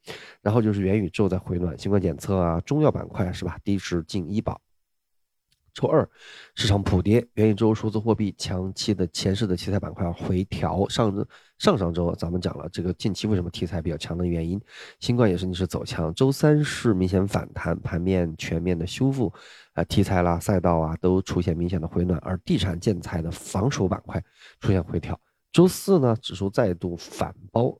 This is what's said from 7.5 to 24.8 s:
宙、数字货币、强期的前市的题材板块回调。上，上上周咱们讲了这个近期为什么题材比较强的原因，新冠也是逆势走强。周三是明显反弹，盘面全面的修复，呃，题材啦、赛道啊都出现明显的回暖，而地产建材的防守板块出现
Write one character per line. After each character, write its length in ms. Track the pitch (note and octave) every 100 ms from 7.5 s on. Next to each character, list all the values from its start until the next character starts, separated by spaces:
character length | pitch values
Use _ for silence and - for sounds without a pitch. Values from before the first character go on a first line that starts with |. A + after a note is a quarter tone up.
宙、 200 | G2+ A2
数 160 | A2 A2
字 80 | G#2+
货 160 | A2
币、 180 | G#2 G2+ -
强 340 | - F#2 F#2+
期 200 | - -
的 100 | F#2+ F2+
前 260 | - G2
市 100 | G2
的 120 | G#2 F2+
题 160 | -
材 80 | F#2+
板 120 | D#2
块 160 | D2+ F2
回 320 | E2+ E2 F#2
调。 440 | G2 - E2 F2+ -
上， 240 | - A2 G2 - - _ _
上 180 | G#3+ C3+
上 160 | E2+
周 220 | E2+ E2+
咱 160 | E2+ E2+
们 100 | F2+
讲 160 | E2 C#2+
了 120 | D#2+
这 120 | -
个 120 | F2
近 200 | E2+ A2
期 140 | F2+ G#2+
为 80 |
什 80 | F#2+
么 80 | F2
题 160 | - F2
材 160 | E2+
比 80 | E2
较 60 | D2
强 200 | - E2+
的 80 |
原 240 | F2 E2+ E2
因， 120 | G2 - - - -
新 160 | - A#2+
冠 120 | A2
也 80 | F2
是 80 |
逆 80 | F#2
势 140 | F2 F#2
走 180 | -
强。 300 | - - D#2+
周 160 | - C3+
三 320 | C#3 D3+ D3+
是 320 | D3 - A#2
明 140 | F#2 F#2
显 180 | F#2+ G2
反 260 | F2+ -
弹， 240 | - E2+ F2
盘 200 | - E2+
面 320 | F2+ F#2 E2 D#2+
全 240 | - E2
面 160 | F2+ E2+
的 80 | E2+
修 240 | - C3+
复， 220 | C3+ F2+ - - - _
呃， 120 | - E2
题 140 | G#2
材 180 | F#2 F#2
啦、 160 | F2 E2+
赛 220 | - F#2+
道 180 | F2+ E2+
啊 180 | D#2 E2
都 200 | F2+ F#2
出 200 | - F2+
现 140 | F2 E2
明 120 | F2
显 120 | F2+
的 80 | D#2+
回 160 | F2
暖， 160 | F2+ E2
而 180 | - F#2
地 120 | - D3
产 220 | F2+ F2
建 220 | A2+ F2
材 200 | - E2+
的 80 | E2
防 400 | E2+ - F#2+ G#2+
守 200 | - F#2
板 120 | - -
块 160 | - - _ - _
出 100 | -
现 100 | F#2+